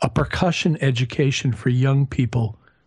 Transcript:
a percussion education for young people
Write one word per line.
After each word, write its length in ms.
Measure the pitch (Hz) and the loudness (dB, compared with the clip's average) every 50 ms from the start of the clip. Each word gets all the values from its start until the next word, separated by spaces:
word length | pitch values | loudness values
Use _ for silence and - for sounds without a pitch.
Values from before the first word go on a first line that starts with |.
a 60 | - - | -4 -2
percussion 720 | - - 143 - - - 185 175 165 - - 175 151 - | 0 -2 -2 -2 0 0 0 0 0 0 0 0 0 2
education 720 | - 135 127 117 127 120 - - 143 135 135 - - 135 | 0 0 0 0 -2 -2 0 0 0 0 0 0 -2 -2
for 160 | 117 - - 127 | -4 -2 -2 0
young 380 | 123 127 131 135 139 139 139 | 0 2 2 2 2 2 0
people 500 | 135 - - 127 117 - 117 117 110 - - _ _ _ _ _ | 0 0 -2 -2 0 0 -2 -2 -2 -4 -10 _ _ _ _ _